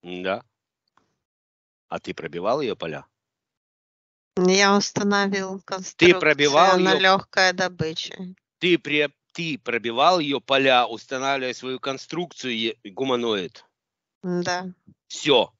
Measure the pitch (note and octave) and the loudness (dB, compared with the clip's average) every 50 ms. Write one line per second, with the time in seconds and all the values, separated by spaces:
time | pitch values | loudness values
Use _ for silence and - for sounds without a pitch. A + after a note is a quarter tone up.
0 | _ F2 F2+ F2+ F2+ F#2+ F#2+ A#2 C3 _ _ _ _ _ _ _ _ _ _ _ | _ -12 -12 -8 -4 -4 -4 -6 -8 _ _ _ _ _ _ _ _ _ _ _
1 | _ _ _ _ _ _ _ _ _ _ _ _ _ _ _ _ _ _ - E2+ | _ _ _ _ _ _ _ _ _ _ _ _ _ _ _ _ _ _ -12 -12
2 | _ - F2+ - - D#2+ D2 E2+ F2 G#2 A#2+ D3+ D3 A#2 F#2+ _ - E2 D2+ C#2+ | _ -10 -12 -10 -10 -10 -10 -6 -2 -2 -2 -2 -2 -6 -6 _ -8 -10 -10 -12
3 | - _ _ _ _ _ _ _ _ _ _ _ _ _ _ _ _ _ _ _ | -14 _ _ _ _ _ _ _ _ _ _ _ _ _ _ _ _ _ _ _
4 | _ _ _ _ _ _ _ - F3+ F3+ F#3+ G3 G3+ G3 G3+ G3+ G3+ - - - | _ _ _ _ _ _ _ 0 2 4 4 4 4 6 4 4 2 0 -4 -2
5 | G#3 G3+ G3+ G3+ G3+ G3 G3 G3 F#3+ F#3+ F#3+ G3 _ - G3 F#3+ F#3 - - _ | -2 0 0 0 0 0 -2 -4 -6 -8 -10 -12 _ -10 -10 -10 -10 -14 -2 _
6 | E3 F3 F3+ F#3 E3+ D3+ D3 C#3 D3 D3 C#3 D3+ F3 F#3+ F#3+ F#3 F#3 F#3 F#3+ F#3+ | 6 6 6 6 4 0 2 4 2 4 6 6 6 6 6 4 4 2 2 4
7 | F#3+ F#3+ F#3+ F#3+ - _ - G3+ F#3+ F#3 F3+ F#3 F#3+ F3+ F3+ E3+ D#3+ D#3+ D#3+ - | 4 4 4 4 0 _ 0 2 2 2 2 0 -4 -4 -2 -4 -6 -6 -6 -8
8 | - - - - F#3 F3+ F#3 _ _ _ _ _ - F3+ F3 E3 _ D3 D3 D3+ | -12 -12 -12 -14 -14 -16 -16 _ _ _ _ _ 2 2 2 2 _ -2 0 0
9 | D3 C#3+ _ _ _ _ _ - F3 E3 D3 A2 _ - A#2 A#2 G#2+ A#2 A2+ A#2+ | 0 -2 _ _ _ _ _ -8 -6 -6 -6 -6 _ -6 -6 -4 -4 -4 -2 2
10 | C#3 E3 F#3 F3+ D#3 D3 C#3 B2+ _ - C#3 C3+ C3+ C3+ B2+ B2 A#2+ A2 A2+ G#2+ | 2 4 4 2 0 -2 -4 -4 _ 0 0 2 4 4 4 4 2 0 -4 -12
11 | - - C#3 C3 C3 C3+ C#3 C#3 C3 B2+ A#2+ - - B2+ C3 B2 - C#3 C3+ C3 | -12 -10 -8 -6 -4 -2 -4 -2 -4 -6 -8 -8 -8 -10 -10 -8 -6 -8 -8 -8
12 | - _ - D#3+ F3+ D#3 - - - C3 A#2+ A2+ A2+ A2+ A2 _ _ G#2 F#2+ F2+ | -10 _ -8 -8 -8 -8 -10 -12 -8 -8 -6 -4 -4 -4 -6 _ _ -18 -10 -8
13 | C#3 C3+ B2+ A#2+ A#2+ A#2 A2 G2+ F2+ D#2+ _ - _ _ _ _ _ _ _ _ | -4 -2 -2 -2 0 -2 -4 -4 -4 -8 _ -18 _ _ _ _ _ _ _ _
14 | _ _ _ _ - F3+ F3+ F3 F3 F3+ F3+ F3+ F#3 F#3 F3+ _ _ _ - _ | _ _ _ _ -8 -6 -4 -4 -4 -4 -4 -6 -6 -10 -16 _ _ _ -20 _
15 | _ _ - - - D3+ C#3 A#2+ F#2+ - _ _ | _ _ -16 -8 0 2 2 2 2 0 _ _